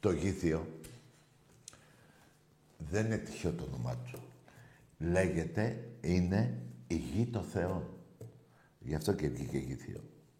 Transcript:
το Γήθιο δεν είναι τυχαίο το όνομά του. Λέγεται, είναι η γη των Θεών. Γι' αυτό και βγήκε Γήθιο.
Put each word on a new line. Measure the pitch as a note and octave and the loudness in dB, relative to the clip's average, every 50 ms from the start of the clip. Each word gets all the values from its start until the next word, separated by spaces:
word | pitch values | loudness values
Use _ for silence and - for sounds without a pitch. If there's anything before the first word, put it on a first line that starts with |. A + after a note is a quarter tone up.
το | - G#2 | 4 4
Γήθιο | F2 D2+ D#2+ G2 F2+ - - E2 D#2 E2 E2+ - - - - - - - - - - - - _ _ _ _ - - - - - - - - - - - - - - - - - _ _ _ _ _ _ _ _ - - | 4 4 2 0 0 4 4 4 4 4 0 -4 -10 -14 -16 -16 -18 -18 -20 -20 -20 -20 -20 _ _ _ _ -20 -20 -20 -20 -20 -20 -20 -20 -20 -20 -20 -20 -20 -20 -20 -20 -20 _ _ _ _ _ _ _ _ -14 -12
δεν | D#2+ D2 E2+ G#2 A2 | -8 -2 0 2 2
είναι | A2+ A2+ | 2 0
τυχαίο | G#2 - - - - - E2+ | 0 -2 -6 -8 -2 -2 -2
το | E2+ - - B1+ | 0 0 -4 -6
όνομά | B1+ B1+ A#1+ B1 B1 | -4 -4 -4 -4 -4
του. | B1 - - - - - - - - - - - - - - - - - - - _ | -4 -8 -10 -10 -12 -12 -14 -20 -20 -20 -20 -20 -20 -20 -20 -20 -20 -20 -20 -10 _
Λέγεται, | D#2 E2 F2 F#2 F#2+ F2 - E2+ E2 - - - G#2+ A#2+ - - - - - - | 0 4 6 6 6 6 4 2 0 0 0 0 0 0 0 -4 -10 -12 -12 -6
είναι | - E2 F2 F#2 F2 F2 F#2+ G#2 A#2 B2 - - - - - - - | 0 4 4 6 6 6 4 4 4 4 0 -4 -8 -10 -14 -16 -4
η | - E2+ | -2 -2
γη | E2 - - - G2+ A#2+ | -2 0 0 2 2 2
των | A#2+ A#2+ G#2 | 2 0 -4
Θεών. | E2+ - - G2 F2+ F#2 F#2+ F2 - - - - - - - - - - - - - _ _ _ - _ _ _ | -4 -2 -2 0 0 0 0 -2 -4 -6 -10 -16 -18 -20 -16 -16 -16 -16 -16 -20 -20 _ _ _ -20 _ _ _
Γι' | - B1 D2+ | -6 -4 -4
αυτό | D2+ - - | -2 2 0
και | - - - D2 | 0 2 0 -2
βγήκε | B1 B1 - A#1+ B1+ C2+ | -2 -2 -6 -4 -4 -4
Γήθιο. | C2 C2 C2 B1 - - - - - - - - - _ _ | -4 -4 -8 -8 -8 -10 -10 -12 -12 -16 -20 -20 -20 _ _